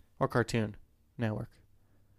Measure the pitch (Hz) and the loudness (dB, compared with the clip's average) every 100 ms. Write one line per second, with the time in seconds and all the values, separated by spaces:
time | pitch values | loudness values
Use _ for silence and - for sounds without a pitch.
0 | - - 135 127 113 120 107 104 - _ | -20 -4 0 2 2 2 0 -4 -18 _
1 | _ - 117 107 113 - - - _ _ | _ -4 -2 -2 -6 -14 -20 -20 _ _
2 | _ | _